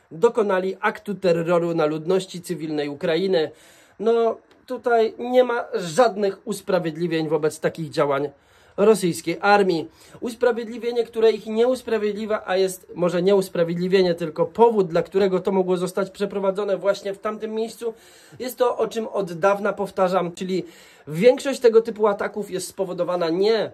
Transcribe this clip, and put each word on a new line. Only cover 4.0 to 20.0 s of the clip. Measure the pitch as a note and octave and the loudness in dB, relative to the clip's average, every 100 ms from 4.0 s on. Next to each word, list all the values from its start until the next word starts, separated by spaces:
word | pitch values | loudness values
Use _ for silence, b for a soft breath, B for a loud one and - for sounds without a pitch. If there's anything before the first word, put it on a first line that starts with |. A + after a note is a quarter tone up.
| G#3+ A#3 A3+ - _ _ - | 0 2 0 -2 _ _ -12
tutaj | B3 B3+ A#3 A3 - | -6 0 2 2 -2
nie | B3 B3+ | 0 2
ma | B3 A#3 - | 4 0 -4
żadnych | A3+ F3 D#3 A#3 G3 G3 G3 - | -6 -4 2 2 4 -2 -4 -8
usprawiedliwień | G3 - F#3 E3 D3+ F3 D#3+ D#3 | -8 -2 0 0 -4 -2 -2 0
wobec | D#3 D3+ - | 0 -2 -2
takich | D#3+ D#3 D3+ | -6 -4 -6
działań | C3 C#3+ C#3 C#3+ - b b b b | 0 0 0 -2 -8 b b b b
rosyjskiej | G#3 G#3+ F3+ D#3 D#3+ E3 | 4 4 2 -2 -6 -2
armii. | G3+ G#3 F#3 E3 - B B B | 4 4 4 0 -4 B B B
Usprawiedliwienie, | A#3+ A3 A#3+ A3+ A3 A#3 A#3+ A#3+ | -10 0 0 0 -6 -6 -4 -2
które | A3 A3+ A3+ | -4 2 2
ich | A3 A3 | 2 -2
nie | A3 B3 | 0 2
usprawiedliwia, | B3 - A3 G#3 G3+ G#3+ G#3+ - | 0 -2 -2 -2 -4 -4 -4 -2
a | F#3 | 0
jest | F#3+ F#3 - E3 | 0 -2 -12 -2
może | F3 F3 | 0 2
nie | F#3 G3+ | 4 2
usprawiedliwienie, | F#3 F3 E3+ F3 F3+ G3 F3+ E3+ | 2 -2 -2 0 2 4 4 0
tylko | D#3+ D#3 E3 | -4 -2 -2
powód, | - A#3 A3 F3 | 4 4 4 0
dla | E3+ | 0
którego | E3 F#3+ G3 F3+ | -2 0 0 0
to | F3+ | 0
mogło | F#3+ F3+ F#3 | 0 0 -2
zostać | F3+ G3+ F#3+ | -2 -4 -6
przeprowadzone | - G3+ G3+ G3 F#3+ G3+ F3+ | -6 -6 -2 -2 -2 -2 -2
właśnie | F#3+ G3 G3+ | 0 -2 -4
w | G3 | -6
tamtym | A3 G#3+ A3 | -8 -8 -8
miejscu, | A3 A3+ - A#3 A3+ B B B B | -6 -6 -6 -10 -10 B B B B
jest | E3 - | -8 0
to, | A#3+ A3+ | 0 2
o | A3 | -2
czym | A3+ A3 | -4 -6
od | G3+ F3+ | -4 -6
dawna | E3 G3 G3+ G3+ | 0 2 2 -2
powtarzam, | G3 F#3+ - | -4 -6 0